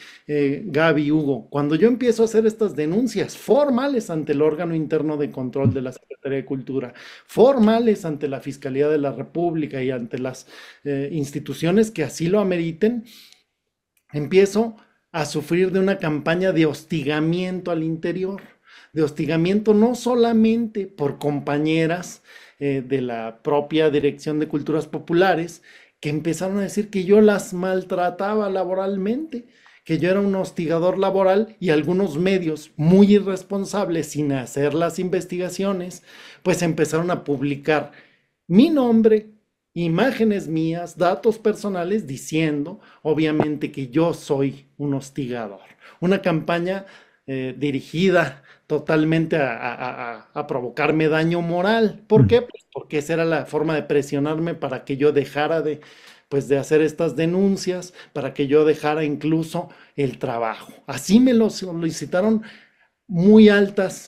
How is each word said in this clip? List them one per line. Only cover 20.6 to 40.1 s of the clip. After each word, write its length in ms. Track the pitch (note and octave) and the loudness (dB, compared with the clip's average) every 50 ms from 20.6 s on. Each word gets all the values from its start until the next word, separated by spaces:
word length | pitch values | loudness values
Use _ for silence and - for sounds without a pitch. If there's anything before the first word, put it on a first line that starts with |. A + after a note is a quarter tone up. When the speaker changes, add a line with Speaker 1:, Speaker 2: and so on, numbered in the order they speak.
| A#3 A3 - G#3+ F#3+ - | -2 -4 -6 -8 -8 -8
Speaker 1:
por 320 | - - D3 C#3+ C3 - | -6 -4 -4 -4 -4 -4
compañeras, 1000 | C#3+ D3 D3 C#3+ C#3 C#3+ C#3+ D3 D3+ D#3 D#3+ D#3+ E3 D#3 E3 F3+ F3 - - - _ _ - - - - _ - | -4 -4 -4 -4 -4 -2 -2 0 0 0 2 2 2 0 -2 -4 -6 -12 -16 -20 _ _ -20 -20 -20 -20 _ -6
eh, 240 | C#3+ C#3+ C#3 C3+ B2 B2+ | -4 -4 -2 -4 -4 -2
de 140 | C#3 C3 | -2 -2
la 380 | B2 B2 A#2 A2+ A2+ A2+ A2+ - - | -2 -4 -6 -6 -8 -10 -12 -8 -4
propia 460 | D#3 C#3+ D3 D3 C#3+ D#3+ D#3 D#3 D#3 | -2 0 0 0 0 0 2 2 2
Dirección 500 | C#3 D3 D3 C#3+ - - - D#3 D3+ D3+ | 2 2 0 0 -2 -4 -6 -6 -4 -4
de 80 | D#3 D3+ | -4 -4
Culturas 400 | D#3+ D3+ C#3+ - D3+ D#3 D3+ - | -4 -6 -4 -2 -4 -4 -4 -4
Populares, 720 | - D3+ C#3+ - E3+ E3+ F#3+ F#3+ F3 D#3 E3+ E3+ - - _ - - - - _ _ _ | -8 -10 -6 -2 2 2 4 4 2 0 -2 -6 -10 -16 _ -20 -20 -20 -20 _ _ _
que 80 | - D3+ | -6 -4
empezaron 500 | D3 D#3 D#3 E3+ D#3 D#3+ F3+ F#3+ G3 G3+ | -4 -4 -2 -4 -4 -4 -4 -4 -4 -2
a 20 | |
decir 280 | G3 F#3 - G#3 G#3+ G#3+ | -4 -4 -4 -4 -4 -4
que 140 | - G3 F3+ | -2 -2 2
yo 160 | E3+ G3+ G#3+ | 4 6 6
las 340 | G#3+ G#3 G3+ F#3+ G3+ - F3+ | 6 6 4 2 -2 -6 -6
maltrataba 960 | F3+ F3+ F#3+ F#3 F#3 F#3 F#3 G3 F3 F3 F3+ F3 - G3 G3+ G#3+ G#3+ G#3 G3+ | -4 -4 -2 -2 -2 -4 -4 -4 -2 -2 -2 -2 -4 -4 -4 -2 -2 -2 -2
laboralmente, 1000 | F#3+ F#3+ F3+ F3+ F#3 F#3 G3 G3 G3+ F#3+ F#3 G3+ A#3 C#4 D#4+ D#4+ - A#3+ - _ _ _ _ _ _ _ _ | -2 -4 -4 -2 -2 -4 -2 -2 -4 -4 -2 -4 -4 -4 -6 -8 -12 -14 -14 _ _ _ _ _ _ _ _
que 140 | - D#3+ D3+ | -4 -2 0
yo 120 | C#3+ F3 | 0 0
era 120 | F#3 G3+ | 2 2
un 120 | G3+ G3+ G3 | 0 0 0
hostigador 640 | F#3+ F3+ - - - F3 D3+ E3 E3 E3 F3+ F#3 F#3+ | -2 -4 -6 -6 -6 -4 -2 0 0 2 0 0 2
laboral, 600 | F#3+ G3 F#3 F#3+ F#3+ F#3 F#3+ G3+ A3 - - - | 0 0 2 2 4 4 4 2 0 -2 -4 -4
y 120 | F3+ F3 | 0 2
algunos 460 | D3+ D3+ D3 D#3+ F3 F#3 G3+ F3+ C#3+ D3 | 2 2 2 0 0 0 0 -2 -2 -2
medios 540 | F3 F#3 G3 F#3+ E3+ D#3 D#3 D3+ - - _ - | 0 0 0 0 0 -2 -6 -6 -8 -12 _ 0
muy 380 | D3+ D#3+ F3+ G3 G3+ G3 G#3 | 2 6 8 8 8 8 8
irresponsables, 920 | G3+ F#3+ G3 F#3+ F#3 F#3 - G3 G3 G3 - - G3+ G3+ F3 E3+ E3 C#3+ - | 6 4 2 -4 -6 -6 -6 -6 -6 -6 -4 -4 -4 -2 -2 -2 -2 -4 -4
sin 240 | - C#3+ D3+ C#3+ | -4 -4 -2 -2
hacer 420 | C#3 C3+ B2 A2+ - C#3 C#3+ D3 C#3 | -2 -2 -4 -6 -4 -2 0 0 0
las 240 | E3 E3+ E3+ E3 F#3+ | 0 0 -2 -2 -2
investigaciones, 1040 | F3+ F3+ E3 F#3 F3 - F3+ F3 F3+ F3 E3+ - G3 G3 G3 F3+ F3 F3+ F3 - _ - - - - - - - - | -4 -2 -2 -4 -4 -4 -6 -6 -6 -6 -4 -4 -2 -2 -2 -4 -6 -10 -12 -16 _ -20 -20 -20 -20 -20 -18 -6 -2
pues 180 | F#3 F3 - | 0 0 0
empezaron 500 | F3 E3 D#3 D#3+ D#3 C#3+ - D#3+ E3+ F3+ | 0 0 0 0 0 0 0 0 -2 -2
a 140 | F3 - - | -2 -4 -4
publicar 640 | - C#3+ B2+ C3+ C#3+ C#3+ C#3 - - D#3 D3 - - - - - _ _ _ _ _ _ _ _ - | -4 -4 -2 -2 -4 -4 -4 0 0 0 0 0 -4 -12 -20 -20 _ _ _ _ _ _ _ _ 2
mi 220 | E3 G3+ C4+ E4 | 6 6 6 6
nombre, 600 | E4 C#4+ B3+ A#3+ A3+ A3+ A3 A3 A3 G#3+ G#3+ - - _ _ _ _ _ _ _ - | 6 2 2 4 4 6 6 6 4 2 0 -4 -16 _ _ _ _ _ _ _ -8
imágenes 760 | E3+ E3+ E3 E3 E3+ A3 C4+ | -4 -2 0 0 2 2 0